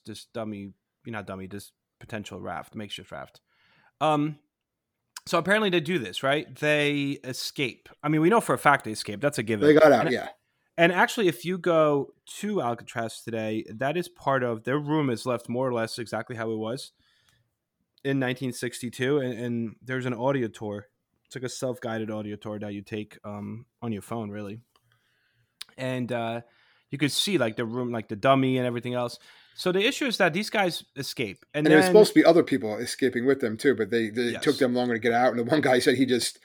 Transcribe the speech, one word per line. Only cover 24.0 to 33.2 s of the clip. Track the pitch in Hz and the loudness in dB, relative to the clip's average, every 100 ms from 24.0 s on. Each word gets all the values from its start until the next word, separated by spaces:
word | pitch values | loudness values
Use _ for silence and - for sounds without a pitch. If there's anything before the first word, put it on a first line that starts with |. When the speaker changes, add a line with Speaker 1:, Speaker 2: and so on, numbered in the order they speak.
Speaker 1:
phone, | - 113 104 | -8 -8 -8
really. | 104 101 113 _ _ _ _ _ _ _ _ _ _ - - | -10 -12 -14 _ _ _ _ _ _ _ _ _ _ -20 -8
And, | 131 127 120 | -6 -4 -4
uh, | 120 117 117 - _ _ _ - | -2 -4 -6 -10 _ _ _ -12
you | 143 | -2
could | 143 | 0
see, | - 208 165 | 0 0 2
like, | 113 | 0
the | 110 | 0
room, | 113 123 123 | -4 -4 -4
like, | 117 - | -6 -6
the | 107 | 0
dummy | 135 135 131 127 | 4 4 4 2
and | 123 | 0
everything | 120 123 | -4 -6
else. | 123 120 - - - _ | -4 -6 -8 -20 -20 _
So | - 185 | -4 -2
the | 185 233 | 2 0
issue | - 277 | 0 -4
is | 202 | 2
that | 175 | 2
these | 170 208 | 2 -2
guys | 214 180 - - 139 | 0 0 -2 -12 -12
escape. | - - 104 - _ | -10 -6 -6 -8 _
And | 151 | 0
Speaker 2:
And | 156 | 6
there's | 156 | 8
Speaker 1:
then | 185 | 10
Speaker 2:
supposed | 208 - | 8 8
to | 156 | 8
be | |
other | 156 170 | 8 6
people | - 139 107 107 | 4 0 -2 -6
escaping | 120 - 127 120 | -8 0 0 2